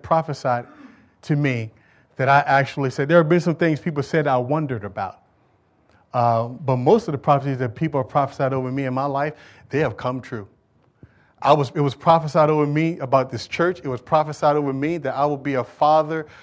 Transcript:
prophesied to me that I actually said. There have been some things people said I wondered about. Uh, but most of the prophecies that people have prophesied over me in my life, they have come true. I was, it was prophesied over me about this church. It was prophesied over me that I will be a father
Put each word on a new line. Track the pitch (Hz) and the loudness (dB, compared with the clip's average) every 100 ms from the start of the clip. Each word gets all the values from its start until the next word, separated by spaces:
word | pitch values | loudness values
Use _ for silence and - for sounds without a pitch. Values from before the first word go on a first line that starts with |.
prophesied | - 165 156 - 131 120 120 - - - _ _ | 0 0 0 -4 -2 -2 -4 -16 -20 -20 _ _
to | - 147 | -4 0
me | 143 120 110 - _ _ _ - | 0 -2 -6 -12 _ _ _ -2
that | 131 | 2
I | 139 | 4
actually | 143 139 135 - 135 | 4 2 2 -2 -4
said. | 139 139 | -2 2
There | 170 | 4
have | 156 | 4
been | 175 | 2
some | 175 | 2
things | 147 170 151 | 0 0 0
people | 175 147 | -4 -6
said | - 165 143 | -2 -2 0
I | 127 | 0
wondered | 123 156 147 117 | 0 -2 -4 -6
about. | 101 101 95 - _ _ _ _ _ _ _ _ _ | -8 -8 -10 -10 _ _ _ _ _ _ _ _ _
Uh, | 123 120 113 120 | 0 2 2 -2
but | 127 135 127 | -6 -2 0
most | 127 226 202 | 4 4 2
of | |
the | 139 | -4
prophecies | - 139 139 127 | 0 0 0 -4
that | 123 110 | -4 -4
people | 160 143 | -4 -4
have | - | -2
prophesied | 147 135 - 135 | -2 -2 -2 -2
over | 135 127 | -2 -4
me | 135 131 | -4 -4
in | |
my | 127 | -4
life, | 143 139 151 147 - - - | -4 -4 -6 -8 -18 -20 -8
they | 151 | -2
have | 139 107 | -2 -4
come | 123 127 | -6 -8
true. | - 113 98 _ _ _ _ _ - _ _ _ | -8 -12 -12 _ _ _ _ _ -20 _ _ _
I | - | 4
was, | 151 135 170 | 4 2 -2
it | |
was | 143 | -2
prophesied | - 170 165 151 165 151 | 0 2 2 2 2 2
over | 151 147 | 2 0
me | 151 165 170 | 0 -2 -2
about | 135 135 127 | 0 0 0
this | 113 - | -6 -8
church. | - 175 180 | -2 -2 -2
It | 139 | -6
was | 123 | -8
prophesied | - 160 151 147 151 147 | 0 0 0 0 2 2
over | 143 | 0
me | 135 151 170 | -2 -4 -4
that | 135 | -4
I | 127 147 | -2 -2
will | 143 | -2
be | 135 | -4
a | 131 | -4
father | 120 - 147 156 151 160 151 - | -4 0 4 4 2 -4 -8 -16